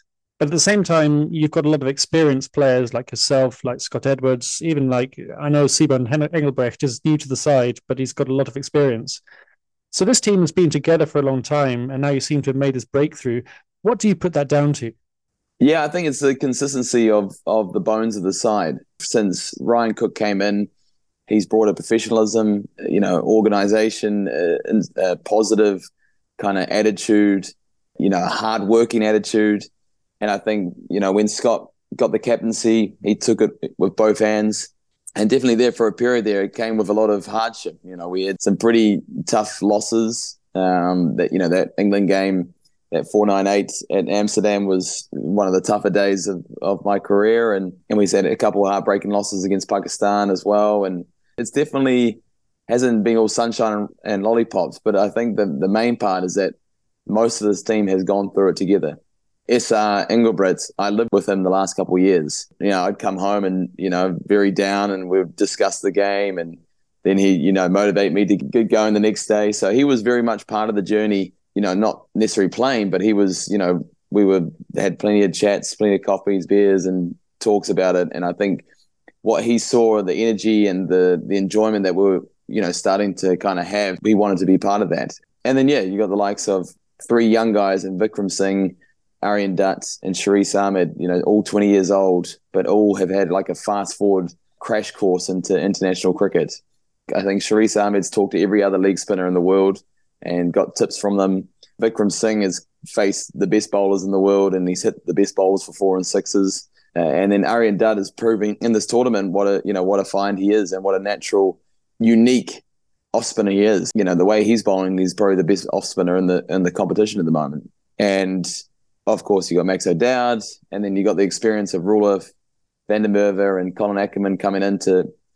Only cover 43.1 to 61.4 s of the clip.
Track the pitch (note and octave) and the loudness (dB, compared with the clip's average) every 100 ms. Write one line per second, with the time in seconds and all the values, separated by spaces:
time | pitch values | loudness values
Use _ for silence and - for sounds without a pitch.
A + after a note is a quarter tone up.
43.1 | G#2+ G#2 G2 G2 G2+ F#2+ - - G2 E2+ | 0 2 2 2 0 -2 -6 -4 -2 0
44.1 | G#2 G#2 - G#2 G2+ G2 F#2 F2 - - | -2 -2 0 0 0 0 -2 -2 -10 -12
45.1 | - - G2+ F#2+ F#2 F2+ G#2 G2+ G2 G2+ | -8 -4 -2 0 0 0 -2 0 0 0
46.1 | G2 F#2 F#2 - - F#2+ G2 G2+ G2+ - | 0 -4 -8 -10 -6 -4 -2 -2 -2 0
47.1 | G2+ G#2+ A#2 A#2 G2 F#2 - - G#2+ G2 | 2 2 2 2 -2 -4 -10 -2 0 2
48.1 | G2+ F#2+ - G#2+ G2 G2 G2 G#2+ G2+ G2+ | 2 0 0 0 2 0 0 0 -2 0
49.1 | G#2 G2+ G2 F#2+ G2 - G2+ - - G2+ | -2 -2 -4 -2 -2 -2 -4 -4 -2 0
50.1 | G#2 G2+ F#2 G2+ G#2 G#2 G#2 F#2+ F#2 F2 | 0 0 -2 0 2 2 0 -2 -6 -12
51.1 | _ _ - A2+ C#3+ D3 C#3 C3+ B2 A#2+ | _ _ -10 -4 -2 -2 0 0 2 0
52.1 | G#2+ _ _ _ _ - A#2 B2+ A2+ G#2 | -2 _ _ _ _ -2 0 2 2 2
53.1 | A2+ G#2+ - A#2 A2 A2+ G#2 G#2 _ - | 2 2 0 -4 -2 -2 -2 -6 _ -6
54.1 | G2+ G#2 A#2 A2 G2 D#2+ - A2 G2 G2+ | -2 0 0 0 -2 -4 -4 -2 0 0
55.1 | A#2 A#2+ G2+ G2 C#2 F#2+ G#2 A#2+ A2+ G#2 | -2 -2 -2 -2 -2 -2 0 0 0 -2
56.1 | F#2 F2+ F2+ F#2 - _ _ _ _ - | -2 -2 -2 -2 -4 _ _ _ _ -4
57.1 | G#2 A2+ - G#2 F#2+ - G#2+ G2+ F#2+ F#2 | 0 0 0 -2 -2 -2 0 0 0 0
58.1 | G2+ G2 - F#2+ D#2+ F#2 G2 D#2 D2 _ | -2 -2 0 0 0 0 0 0 -8 _
59.1 | _ _ _ - A#2+ - A2 G#2+ G2+ - | _ _ _ -2 0 0 0 0 0 0
60.1 | A2+ A2+ F#2 F#2+ F#2 - - G2+ G#2 A#2 | 2 2 2 0 -2 -6 -6 -2 -2 0
61.1 | - G#2 G2 | 0 0 -2